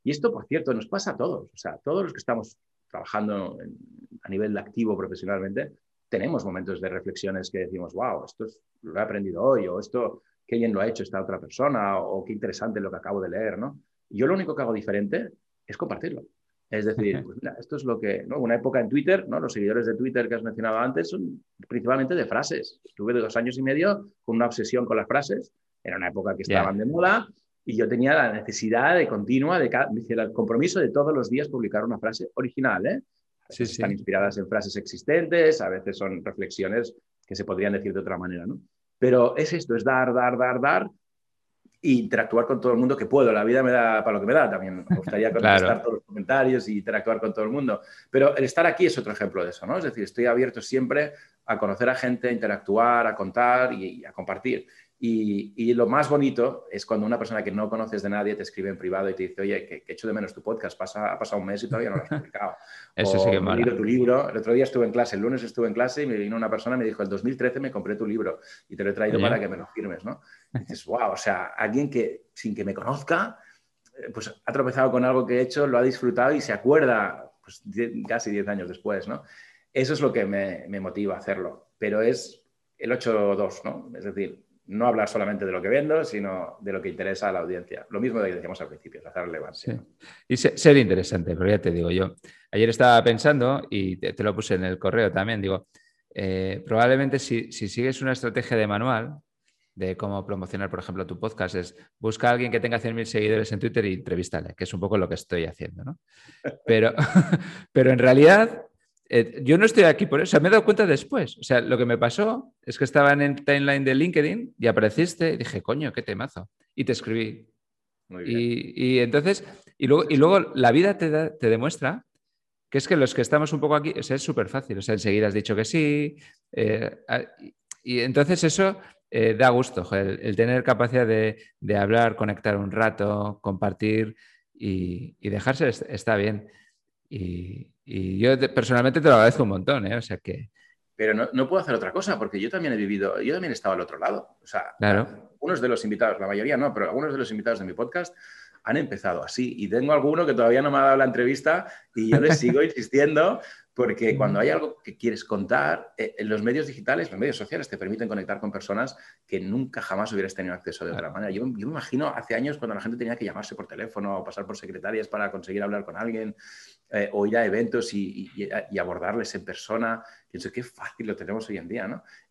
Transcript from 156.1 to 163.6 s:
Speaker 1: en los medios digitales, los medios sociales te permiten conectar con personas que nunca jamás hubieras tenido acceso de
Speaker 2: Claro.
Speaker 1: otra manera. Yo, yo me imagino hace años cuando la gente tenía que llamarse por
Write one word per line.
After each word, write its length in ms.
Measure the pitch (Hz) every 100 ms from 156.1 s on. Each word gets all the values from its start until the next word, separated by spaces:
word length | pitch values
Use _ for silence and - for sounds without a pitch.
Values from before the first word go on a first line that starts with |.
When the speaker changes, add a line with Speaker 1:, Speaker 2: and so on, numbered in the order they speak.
| -
Speaker 1:
en 100 | 107
los 160 | 107
medios 240 | 113 139 139
digitales, 420 | 135 104 147 165
los 100 | 95
medios 180 | 131 -
sociales 320 | 104 - 143
te 80 | 101
permiten 320 | 95 107 113
conectar 320 | 101 92 101
con 100 | 107
personas 460 | 101 - 101 127 - - _ -
que 140 | 95
nunca 420 | 92 117 131 -
jamás 300 | - 95 107
hubieras 240 | 104 95 -
tenido 180 | 90
acceso 300 | 90 - -
de 80 | 85
Speaker 2:
Claro. 160 | 92 78
Speaker 1:
otra 60 |
manera. 180 | 92 104
Yo, 120 | 95 127
yo 200 | 110 110
me 40 |
imagino 360 | 156 - 127 151
hace 260 | 120 - 113
años 220 | 139 147
cuando 180 | 117 104
la 60 |
gente 160 | 113 120
tenía 180 | 117 120
que 80 |
llamarse 320 | 107 104 104
por 100 | 101